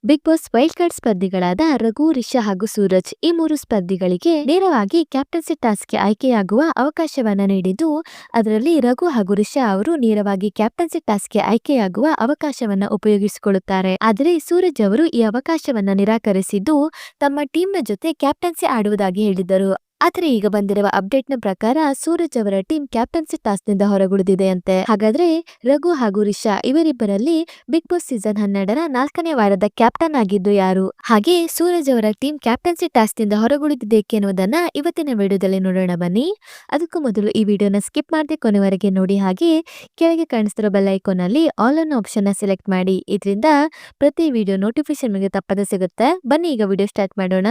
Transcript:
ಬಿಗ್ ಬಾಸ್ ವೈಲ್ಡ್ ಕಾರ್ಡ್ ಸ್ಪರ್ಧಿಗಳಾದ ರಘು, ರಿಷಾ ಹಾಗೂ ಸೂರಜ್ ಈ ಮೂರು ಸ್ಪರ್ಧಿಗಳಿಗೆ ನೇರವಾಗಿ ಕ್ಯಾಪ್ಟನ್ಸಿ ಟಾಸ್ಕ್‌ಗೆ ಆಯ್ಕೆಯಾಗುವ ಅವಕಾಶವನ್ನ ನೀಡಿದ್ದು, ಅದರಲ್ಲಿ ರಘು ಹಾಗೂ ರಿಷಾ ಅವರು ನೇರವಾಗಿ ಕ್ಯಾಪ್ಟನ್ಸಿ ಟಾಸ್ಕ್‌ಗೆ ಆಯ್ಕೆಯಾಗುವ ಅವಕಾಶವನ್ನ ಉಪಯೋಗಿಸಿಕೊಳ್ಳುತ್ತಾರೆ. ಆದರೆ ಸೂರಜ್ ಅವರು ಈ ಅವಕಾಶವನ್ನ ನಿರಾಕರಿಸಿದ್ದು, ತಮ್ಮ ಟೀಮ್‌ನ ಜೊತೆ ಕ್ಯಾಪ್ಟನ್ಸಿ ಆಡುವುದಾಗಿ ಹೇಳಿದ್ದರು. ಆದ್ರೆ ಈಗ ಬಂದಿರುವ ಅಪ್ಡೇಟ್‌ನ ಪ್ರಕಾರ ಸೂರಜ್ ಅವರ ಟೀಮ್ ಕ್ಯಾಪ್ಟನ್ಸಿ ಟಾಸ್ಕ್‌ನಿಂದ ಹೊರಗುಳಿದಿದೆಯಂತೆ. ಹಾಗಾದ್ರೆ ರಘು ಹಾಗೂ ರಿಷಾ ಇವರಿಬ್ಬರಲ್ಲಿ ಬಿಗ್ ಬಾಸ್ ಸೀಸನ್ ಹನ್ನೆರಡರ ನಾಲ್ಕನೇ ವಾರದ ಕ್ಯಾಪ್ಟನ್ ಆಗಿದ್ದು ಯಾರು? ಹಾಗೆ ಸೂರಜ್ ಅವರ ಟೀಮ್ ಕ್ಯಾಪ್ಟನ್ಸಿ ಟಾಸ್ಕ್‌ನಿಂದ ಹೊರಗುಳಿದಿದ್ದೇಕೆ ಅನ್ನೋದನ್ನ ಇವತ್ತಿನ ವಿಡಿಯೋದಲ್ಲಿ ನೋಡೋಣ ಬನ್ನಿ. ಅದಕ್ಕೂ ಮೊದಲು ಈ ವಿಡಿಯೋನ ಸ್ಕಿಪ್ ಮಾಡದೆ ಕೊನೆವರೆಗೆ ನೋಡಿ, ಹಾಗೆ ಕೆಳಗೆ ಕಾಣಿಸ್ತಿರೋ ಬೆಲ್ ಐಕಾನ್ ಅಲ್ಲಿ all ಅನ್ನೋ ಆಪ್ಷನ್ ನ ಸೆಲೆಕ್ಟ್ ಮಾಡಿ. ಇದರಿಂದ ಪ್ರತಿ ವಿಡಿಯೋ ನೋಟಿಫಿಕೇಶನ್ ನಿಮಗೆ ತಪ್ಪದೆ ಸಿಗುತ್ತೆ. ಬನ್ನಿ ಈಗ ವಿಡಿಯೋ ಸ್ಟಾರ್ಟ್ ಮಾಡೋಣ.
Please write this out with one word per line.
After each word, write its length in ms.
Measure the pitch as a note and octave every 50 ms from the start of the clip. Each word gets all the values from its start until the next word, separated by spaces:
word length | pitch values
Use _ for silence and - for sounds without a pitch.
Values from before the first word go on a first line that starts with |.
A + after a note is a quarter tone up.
| -
ಬಿಗ್ 160 | G#3+ D4+ D4 _
ಬಾಸ್ 240 | D#4+ D#4+ D#4+ - - -
ವೈಲ್ಡ್ 200 | A3+ C#4 E4 -
ಕಾರ್ಡ್ 200 | - F4 E4+ -
ಸ್ಪರ್ಧಿಗಳಾದ 680 | - - B3+ G#3 F3+ G3 F#3 F#3 F#3 F3+ F3 F3+ G3 D#4 E4 C#4+
ರಘು, 360 | A3+ A3+ A3+ G#3+ - D4 D#4+
ರಿಷಾ 280 | D#4 B3+ A3+ - - B3+
ಹಾಗೂ 260 | G#3+ G#3+ G3 F3+ G3+
ಸೂರಜ್ 480 | A3 - G#3+ G3+ F#3+ F#3 F#3 - - - _ -
ಈ 80 | D#4+
ಮೂರು 240 | E4+ E4 D#4+ D#4 D4+
ಸ್ಪರ್ಧಿಗಳಿಗೆ 880 | C#4+ - _ A#3+ G3+ F3+ F3 F#3+ F3 F#3 F3+ F3+ F3+ - E4+ E4 - G3
ನೇರವಾಗಿ 600 | A3+ D#4+ F#4+ F#4+ F#4 D#4 A#3 G3+ G3 - E4+ D#4+
ಕ್ಯಾಪ್ಟನ್ಸಿ 500 | _ - C4+ C#4 _ - E4+ D#4 - E4
ಟಾಸ್ಕ್‌ಗೆ 420 | - - A#3 G#3 - - - -
ಆಯ್ಕೆಯಾಗುವ 680 | - - G3+ G#3+ _ - C4 B3 G#3+ G3 F3 G3+ A#3+ D#4 E4 -
ಅವಕಾಶವನ್ನ 640 | - B3 D4 - - E4 D4+ - C#4 A#3 A3 G3+ G3 G3
ನೀಡಿದ್ದು, 560 | G3 G3 F#3+ F3 F#3 F#3 A3 D#4+ D#4+ D4 D#4 D#4+ - - - - - -
ಅದರಲ್ಲಿ 460 | A#3 A3 A3 G#3+ G#3+ A#3 E4 E4+ D4+
ರಘು 260 | A#3+ A#3+ B3+ - F4+
ಹಾಗೂ 280 | F4 C#4+ A#3 G3+ F3+ G#3
ರಿಷಾ 380 | G3 G#3+ - - C#4+ B3+ G#3+
ಅವರು 240 | F#3+ F#3+ G#3+ D#4 E4+
ನೇರವಾಗಿ 540 | D4+ A#3+ A3 G#3+ G#3+ G3+ G3+ G3 F#3+ F#3+ G#3
ಕ್ಯಾಪ್ಟನ್ಸಿ 500 | - - G#3+ A#3 _ - F4 D#4+ - E4
ಟಾಸ್ಕ್‌ಗೆ 380 | _ - G#3+ G3+ - - - G#3
ಆಯ್ಕೆಯಾಗುವ 680 | - - G#3+ A3+ _ - D4 B3+ G#3 F#3+ F3 G#3 B3+ D#4+ D#4 -
ಅವಕಾಶವನ್ನ 680 | A3 A#3+ D4+ _ - D4 C4 - A#3+ G#3+ G3+ F#3+ G3+ -
ಉಪಯೋಗಿಸಿಕೊಳ್ಳುತ್ತಾರೆ. 1040 | G#3+ G3+ - G#3+ G#3 G3+ G3+ G3+ - - - G#3 G3 F#3+ _ - G3 F#3+ F#3 F#3+ F#3 -
ಆದರೆ 360 | - A3 A3 G3 C#4 E4+ F4+ D#4+
ಸೂರಜ್ 480 | - - E4+ F4+ F#4 F4+ C#4 - A3
ಅವರು 180 | G3 G3+ A#3 E4
ಈ 160 | E4 - A#3
ಅವಕಾಶವನ್ನ 680 | A3+ G#3+ G3+ B3 - - E4 D4+ - - B3 A3 G3 G3 G3
ನಿರಾಕರಿಸಿದ್ದು, 960 | G3 G3+ G#3+ A3 A#3 - A3 G3 F#3+ F#3+ - - G3+ F#3+ D4 D#4 C#4+ C#4+ D#4 - - - - _ _
ತಮ್ಮ 200 | C#4+ C#4+ C#4 D4 D4 C4+
ಟೀಮ್‌ನ 240 | - D#4+ F4+ G4 G4 F4+
ಜೊತೆ 320 | B3+ - G#3 - - E4
ಕ್ಯಾಪ್ಟನ್ಸಿ 540 | D#4 _ - C#4 D4+ _ - F4 D#4+ - -
ಆಡುವುದಾಗಿ 560 | - B3 A#3 G3+ G#3 G#3 G3+ G3+ F#3+ F3+ G3
ಹೇಳಿದ್ದರು. 540 | G#3+ G#3 F#3+ F#3 F#3+ F3 F#3+ F#3+ G3 F#3+ F#3+ - _ _ _ _
ಆದ್ರೆ 340 | D4 F4 - F#4 F4+ D#4 B3+
ಈಗ 100 | G#3+ F#3+ G#3+
ಬಂದಿರುವ 400 | G3 G#3 G3+ G3 G3+ G#3 G3+ G3
ಅಪ್ಡೇಟ್‌ನ 420 | - G3 F#3+ G3 - C4+ - - C#4 B3
ಪ್ರಕಾರ 360 | - G3+ F#3 _ - A3 C4 D#4 D#4+ C#4+
ಸೂರಜ್ 500 | C#4 - - D#4+ E4+ E4 E4+ D#4 - A#3+
ಅವರ 120 | G#3+ G3+ G3 G3 F#3+ _
ಟೀಮ್ 200 | D#4 D#4 C#4+ -
ಕ್ಯಾಪ್ಟನ್ಸಿ 480 | - A3+ A#3+ - - E4+ D#4 - -
ಟಾಸ್ಕ್‌ನಿಂದ 460 | - _ A3 G3+ F#3+ _ - G#3 F#3+
ಹೊರಗುಳಿದಿದೆಯಂತೆ. 1000 | G3+ G3+ G3+ F#3+ F#3+ F#3 G3 G3 F#3 F#3 F#3+ F#3 G3 F#3+ F#3 F3+ - - F#3 F#3
ಹಾಗಾದ್ರೆ 800 | F#3 - A3 G3+ G#3+ G#3+ A3 D4+ F4+ E4+ D#4+ E4 E4 - - _ -
ರಘು 280 | A#3+ C#4 D4+ C#4 F4
ಹಾಗೂ 300 | F4 - A#3+ G#3+ F#3+ G#3
ರಿಷಾ 380 | G#3+ G#3 G3 - - A3+ G3 - -
ಇವರಿಬ್ಬರಲ್ಲಿ 840 | A#3+ C4 D#4+ E4 D#4+ C#4 A#3+ A#3 G3 G3 G3 A#3 D#4 E4 D#4+ E4+ - - - _ -
ಬಿಗ್ 180 | A#3+ E4 - -
ಬಾಸ್ 140 | F4+ F4 -
ಸೀಸನ್ 320 | - C4 A3 F#3+ A3 G#3
ಹನ್ನೆರಡರ 420 | G#3 G#3 G3+ G3 G3 G3 F#3 A3 D4 E4+
ನಾಲ್ಕನೇ 460 | D#4+ C4 B3 C4 D4 _ - E4 E4
ವಾರದ 300 | D#4 B3+ G#3+ G3+ G3+ F#3 G#3 G#3
ಕ್ಯಾಪ್ಟನ್ 460 | _ - A#3 A#3 - - E4 E4 D4+
ಆಗಿದ್ದು 360 | C4 A3 F3+ G3+ G3+ F3+ G#3
ಯಾರು? 420 | G3+ G3 F#3+ F#3 F#3 F#3+ F#3+ F#3+ - _ -
ಹಾಗೆ 420 | - A#3 G#3 G#3 - F4+ F4 E4+
ಸೂರಜ್ 440 | D#4+ - - E4 F4+ F4 E4+ D4 C4+
ಅವರ 140 | B3+ A#3 G#3+ G#3+ G#3+ _
ಟೀಮ್ 180 | C4+ C#4 D4+ C#4+
ಕ್ಯಾಪ್ಟನ್ಸಿ 500 | - A#3 A#3 - _ F4 F4 - F4+ D#4+
ಟಾಸ್ಕ್‌ನಿಂದ 440 | _ B3 A3 G#3+ - - A3 G3+
ಹೊರಗುಳಿದಿದ್ದೇಕೆ 840 | G#3+ G#3+ A3 B3 C#4+ C#4+ D4 D4+ D4 B3 - G#3 A3+ G#3+ G#3 _ -
ಅನ್ನೋದನ್ನ 380 | G#3+ G3+ G3 F#3+ F#3 F#3+ F#3+ C4 E4 F4 D#4 _
ಇವತ್ತಿನ 340 | C#4+ C#4+ F4 E4 - D#4+ C#4+ B3
ವಿಡಿಯೋದಲ್ಲಿ 460 | G#3 G3+ G3 G3+ F#3+ G3 F#3+ F#3+ F#3+
ನೋಡೋಣ 300 | F#3 F#3+ F3+ F#3+ F#3 F3+ F3+
ಬನ್ನಿ. 400 | E3+ F3+ F3 F3+ G#3+ C#4 F4+ G#4+ _ _ - - - - -
ಅದಕ್ಕೂ 280 | - D4 E4+ E4 - E4+
ಮೊದಲು 280 | D4 B3 G3 G#3+ G3+ G#3+
ಈ 160 | - A3 G#3+
ವಿಡಿಯೋನ 320 | G3 G#3 F#3 G#3 G3+ G3 G3+
ಸ್ಕಿಪ್ 340 | - - _ D4 D4+ _
ಮಾಡದೆ 240 | D#4+ D#4 D#4 C#4+ D#4
ಕೊನೆವರೆಗೆ 540 | - - A3+ G#3 G3+ G3 G3 G3 F#3 - G3+
ನೋಡಿ, 260 | F#3+ F#3+ F#3+ F#3 G3
ಹಾಗೆ 460 | G3 G3 F#3+ F#3 F#3 E4 E4+ D#4+ D#4 E4 - - - - - _ -
ಕೆಳಗೆ 260 | E4 E4 E4+ D#4+ E4
ಕಾಣಿಸ್ತಿರೋ 460 | _ - A3+ G#3+ G#3 - - G#3 G#3
ಬೆಲ್ 180 | F#3+ G3+ G3 G3
ಐಕಾನ್ 320 | F#3+ F#3+ _ - F#3+ F3+
ಅಲ್ಲಿ 240 | F3+ F3+ A3 D4+ E4
all 360 | D4 - - G3+ A#3+ C#4+ D#4+
ಅನ್ನೋ 160 | E4 D#4 D4
ಆಪ್ಷನ್ 280 | A#3+ F#3+ - - A3 G3+
ನ 40 | G3+ G3 -
ಸೆಲೆಕ್ಟ್ 280 | G#3+ G3 F#3+ F#3 _ -
ಮಾಡಿ. 360 | F#3+ F#3 F#3 F#3+ F#3+ F3+ - -
ಇದರಿಂದ 360 | - G3+ - G3+ G3 G3+ A#3+ D#4 D4+ C#4+ D4 D#4+ - - - - _ _
ಪ್ರತಿ 320 | C#4+ D4 D4 - E4 D#4
ವಿಡಿಯೋ 260 | B3+ A3+ G#3 F#3 G3
ನೋಟಿಫಿಕೇಶನ್ 560 | F#3+ G3 G#3+ A#3+ D4+ D4 - D4+ - - A#3
ನಿಮಗೆ 160 | G3+ G3 G3 F#3+
ತಪ್ಪದೆ 360 | - G3 - - G3 G3 G3+
ಸಿಗುತ್ತೆ. 560 | - - F#3 F#3 F3 _ - A3 C#4 F4 F#4 _
ಬನ್ನಿ 220 | A#3 C#4 D#4+ F4 E4+
ಈಗ 120 | C#4+ G#3+ G#3+
ವಿಡಿಯೋ 200 | F#3+ G3 F#3+ G3
ಸ್ಟಾರ್ಟ್ 320 | G#3 _ - G3 F#3+ _ -
ಮಾಡೋಣ. 280 | F#3+ F#3 F#3 F#3 F#3 G#3+